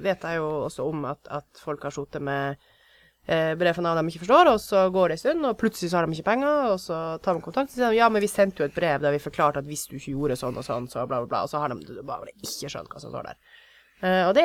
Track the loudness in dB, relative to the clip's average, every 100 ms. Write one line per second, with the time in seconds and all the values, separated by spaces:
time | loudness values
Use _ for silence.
0 | -2 -2 -2 -2 -2 -2 -4 -4 -4 -4
1 | -6 -8 -10 -12 -12 -14 -8 -8 -8 -8
2 | -8 -6 -4 -2 -4 -6 _ _ _ _
3 | _ _ -2 0 0 0 0 2 0 0
4 | 0 -4 4 6 8 6 4 4 4 4
5 | 2 2 0 0 0 0 0 -2 -2 0
6 | 0 0 0 2 2 2 2 0 -2 -6
7 | -4 -4 0 -2 -2 -4 -2 0 2 6
8 | 6 4 2 4 2 2 -2 0 0 2
9 | 2 0 -2 2 2 2 -4 -8 -10 -10
10 | -8 -2 -2 -2 -4 -6 -4 -6 -6 -6
11 | -4 -4 -2 -2 -2 -2 -4 -6 -10 -14
12 | -10 -10 -12 -14 -12 -10 -10 -10 -12 -14
13 | -12 -12 -12 -16 _ -20 -20 _ _ _
14 | 0 2 4 6